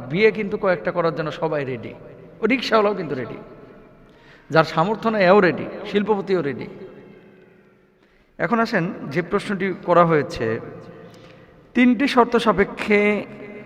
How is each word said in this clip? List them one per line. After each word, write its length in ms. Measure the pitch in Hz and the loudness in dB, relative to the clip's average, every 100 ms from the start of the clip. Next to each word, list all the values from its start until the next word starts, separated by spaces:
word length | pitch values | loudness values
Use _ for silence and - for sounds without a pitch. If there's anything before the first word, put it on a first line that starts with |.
| 123 | -6
বিয়ে 200 | 160 214 | 2 2
কিন্তু 260 | 214 208 202 | 2 -4 -2
কয়েকটা 340 | 202 175 185 | 0 0 -2
করার 240 | 175 165 | 0 0
জন্য 180 | 156 156 | -2 -6
সবাই 320 | 143 160 151 | -4 -4 -2
রেডি। 300 | 131 123 107 - - - - - | -4 -6 -10 -16 -18 -20 -20 -4
ও 60 | 220 | 0
রিক্সাওয়ালাও 480 | 254 - 220 208 | 0 2 2 4
কিন্তু 200 | 196 160 | 0 -4
রেডি, 200 | 135 107 - - - - - - - - - - - - | -6 -8 -12 -16 -20 -20 -20 -20 -20 -20 -20 -20 -20 0
যার 140 | 151 | 2
সামর্থ্য 440 | 151 160 175 214 226 | 2 2 0 0 -2
নেই 160 | 214 | 2
এও 160 | 180 202 | 6 6
রেডি, 240 | 180 127 - - - | 6 2 -4 -10 -4
শিল্পপতিও 500 | 202 202 202 180 185 | -2 0 0 0 -2
রেডি। 240 | 143 117 - - - - - - - - - _ _ _ _ _ _ _ _ - | -2 -6 -10 -14 -18 -20 -20 -20 -20 -20 -20 _ _ _ _ _ _ _ _ -6
এখন 220 | 165 226 | -2 0
আসেন, 320 | 226 220 170 - - | 0 0 -2 -4 -6
যে 120 | 139 | -4
প্রশ্নটি 520 | 175 202 196 196 190 180 | -2 -4 -4 -4 -4 -4
করা 200 | - 170 | 2 4
হয়েছে, 560 | 170 156 135 - 113 113 - - - - - - - - - - - | 6 4 0 -4 -4 -4 -6 -16 -18 -20 -20 -20 -20 -20 -20 -20 -4
তিনটি 340 | 240 247 226 277 | 2 4 4 2
শর্ত 280 | 247 233 233 | 4 4 4
সাপেক্ষে 880 | 220 185 202 - - 208 208 208 - - - - | 2 2 0 -2 0 2 2 0 -4 -14 -18 -18